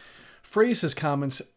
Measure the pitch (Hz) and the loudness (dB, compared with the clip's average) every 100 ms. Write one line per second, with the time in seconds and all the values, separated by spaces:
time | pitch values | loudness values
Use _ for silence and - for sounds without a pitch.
0 | - - - - - 208 233 233 160 - | -20 -20 -20 -20 -2 2 4 2 -2 -2
1 | 151 143 139 - - | -2 -2 -4 -6 -12